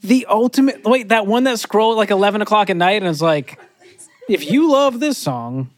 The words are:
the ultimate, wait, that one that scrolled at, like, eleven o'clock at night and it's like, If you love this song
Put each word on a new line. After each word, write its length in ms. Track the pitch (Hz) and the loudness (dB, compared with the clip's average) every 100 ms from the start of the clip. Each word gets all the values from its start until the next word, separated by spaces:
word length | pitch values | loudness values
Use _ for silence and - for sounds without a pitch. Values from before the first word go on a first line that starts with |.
the 240 | 202 254 240 | 2 0 2
ultimate, 520 | 208 240 - 269 - 208 | 0 0 2 0 0 0
wait, 240 | 254 214 | 0 2
that 180 | 226 202 | -2 0
one 160 | 226 | 0
that 160 | 262 233 | 0 -2
scrolled 360 | - 202 220 226 | -2 0 2 2
at, 20 | |
like, 140 | 202 | 0
eleven 300 | 196 202 208 | 2 0 0
o'clock 280 | 208 214 196 | 0 0 0
at 80 | 180 | 0
night 240 | 175 208 | 0 0
and 60 | 190 | -2
it's 140 | 156 | -2
like, 380 | 165 151 139 - - _ - _ - _ 508 | 0 0 -4 -16 -20 _ -20 _ -20 _ -4
If 220 | - 294 | -2 0
you 220 | 254 320 | 2 4
love 280 | 277 277 240 | 4 2 0
this 180 | 294 269 | -4 -4
song 540 | - 127 117 131 131 | -6 -6 -6 -8 -8